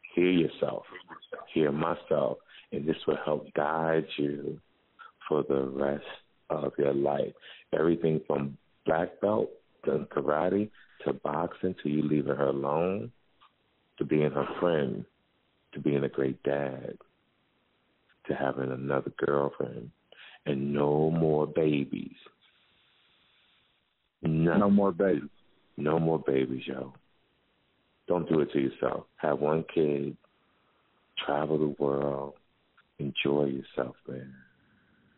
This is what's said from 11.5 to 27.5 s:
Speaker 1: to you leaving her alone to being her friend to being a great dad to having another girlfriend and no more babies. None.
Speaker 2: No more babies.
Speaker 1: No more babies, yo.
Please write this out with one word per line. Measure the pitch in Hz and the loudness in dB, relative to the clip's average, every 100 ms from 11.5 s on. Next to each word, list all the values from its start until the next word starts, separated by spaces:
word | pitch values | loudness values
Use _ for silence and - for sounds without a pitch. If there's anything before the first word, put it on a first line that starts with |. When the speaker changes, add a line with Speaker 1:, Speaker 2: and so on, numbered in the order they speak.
| - 92 92 | -4 -6 -4
Speaker 1:
to | 73 | -2
you | 73 | 0
leaving | 73 76 69 69 | 2 0 0 0
her | 69 | 0
alone | 69 69 76 90 98 117 - _ _ - _ _ _ _ - | 0 0 0 0 -2 -8 -14 _ _ -20 _ _ _ _ -8
to | 71 | 0
being | 78 76 | 2 2
her | 71 69 - | 0 -4 0
friend | 87 80 69 50 - _ _ _ _ _ _ | 2 2 0 -4 -10 _ _ _ _ _ _
to | - | -4
being | 71 71 | 0 2
a | 69 | 0
great | - 67 - | 0 -2 -2
dad | 69 71 69 65 62 - - _ _ _ _ _ _ _ _ _ _ _ - | -2 -2 -2 -6 -10 -12 -18 _ _ _ _ _ _ _ _ _ _ _ -6
to | - | -4
having | 67 67 65 | -2 -2 -4
another | 65 67 69 - - | -4 -2 -2 -2 -4
girlfriend | - 71 69 - 62 60 58 _ _ - - - - | 0 2 0 -2 -6 -6 -14 _ _ -20 -20 -14 -4
and | 69 69 | -2 0
no | 71 73 73 80 | 0 2 4 2
more | 82 80 76 76 | 4 2 2 2
babies. | 78 78 73 69 50 50 - - _ _ _ _ _ _ _ _ _ _ _ _ _ _ _ _ _ _ _ | 2 2 2 0 -6 -8 -14 -20 _ _ _ _ _ _ _ _ _ _ _ _ _ _ _ _ _ _ _
None. | 85 80 82 85 | 0 2 4 4
Speaker 2:
No | 101 | 6
more | 101 98 | 6 4
babies. | 85 98 80 73 - _ _ _ - | 4 2 2 -2 -16 _ _ _ -4
Speaker 1:
No | 73 80 | 0 2
more | 80 80 | 2 2
babies, | 69 67 65 65 65 | 2 2 2 -2 -6
yo. | 65 65 - _ _ _ _ _ | -10 -10 -14 _ _ _ _ _